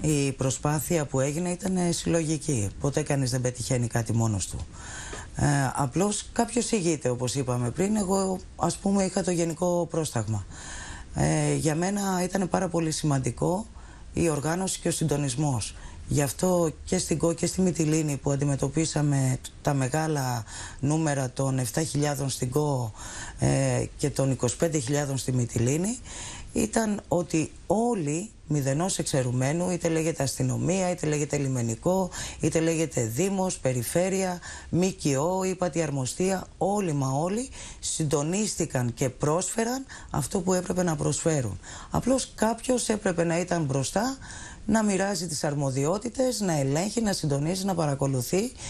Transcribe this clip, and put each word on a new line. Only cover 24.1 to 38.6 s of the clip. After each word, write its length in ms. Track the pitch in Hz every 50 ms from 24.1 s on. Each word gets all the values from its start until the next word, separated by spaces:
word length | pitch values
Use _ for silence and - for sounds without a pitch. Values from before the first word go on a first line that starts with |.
| 120 - 135 135
είκοσι 260 | 127 120 - 120 - -
πέντε 200 | 170 165 151 156
χιλιάδων 400 | 117 123 147 143 147 135 139 127
στη 140 | - -
Μυτιλήνη, 680 | 127 127 120 113 - 113 117 123 143 160 180 214 254 254 - - - - - - - - - - -
ήταν 480 | - 220 214 - 233 226 214 208 - - -
ότι 440 | - 175 175 - - 160 151 - - - - -
όλοι, 600 | 175 214 233 240 240 196 151 143 147 165 202 220 - - - -
μηδενός 520 | 151 147 131 135 135 151 175 196 - -
εξαιρουμένου, 680 | 156 - - 139 123 127 120 127 131 139 156 170 180 185
είτε 180 | 180 170 - 170
λέγεται 360 | 165 160 156 165 156 - 139
αστυνομία, 680 | 127 - - 131 127 120 117 123 151 185 190 185 180
είτε 140 | 180 175 -
λέγεται 320 | 151 151 147 147 143 - 143
λιμενικό, 720 | 139 131 131 123 117 117 113 - - 170 185 190 185 180 - - - - - -
είτε 200 | - 156 156 165
λέγεται 420 | 160 165 165 156 165 143 - 131
δήμος, 560 | 117 110 113 131 180 196 196 190 185 185 - -
περιφέρεια, 840 | - 131 127 127 113 - - 170 180 190 190 190 190 185 175 170 - - - - - -
μκο, 720 | - - 185 190 - - - 151 135 131 147 175 185 190 190
ύπατη 380 | 190 185 - 180 175 151 165
αρμοστία, 640 | 160 147 143 139 127 120 - - 185 190 190 180 - - - -
όλοι 360 | - 185 202 208 196 170 147
μα 140 | 143 135 131
όλοι 420 | 131 143 165 180 202 226 262 277 - - - - - -
συντονίστηκαν 1120 | - - - - 160 139 160 147 143 160 185 208 220 185 - -